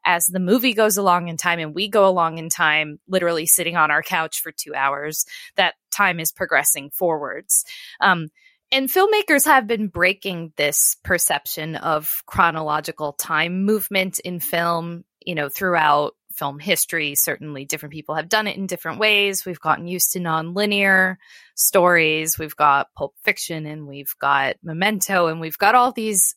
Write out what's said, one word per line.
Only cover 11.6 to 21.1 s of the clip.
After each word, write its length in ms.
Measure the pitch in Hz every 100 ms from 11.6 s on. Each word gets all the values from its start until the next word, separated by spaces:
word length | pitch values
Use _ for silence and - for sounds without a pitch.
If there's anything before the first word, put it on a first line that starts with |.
| 156 156
of 460 | 160 156 156 - -
chronological 880 | - 175 160 156 151 151 - 151
time 500 | - - 156 170 185
movement 560 | 196 214 - 196 185 -
in 220 | - 180
film, 640 | - 170 170 170 170 170 _ _ -
you 100 | 165
know, 120 | 143
throughout 680 | - 190 170 156 147 147 _ _
film 240 | - 143 143
history. 560 | 165 180 - 165 147
Certainly 520 | 143 - - 156 143 139
different 280 | 151 147
people 220 | 156 147 156
have 120 | 165
done 200 | 220 208
it 100 | -
in 80 | 190
different 320 | 180 165 170
ways. 480 | 214 208 202 190 -
We've 140 | 170
gotten 280 | 160 143 170
used 260 | 180 -
to 60 | 185
nonlinear 1000 | 170 160 165 180 208 202 196 190 185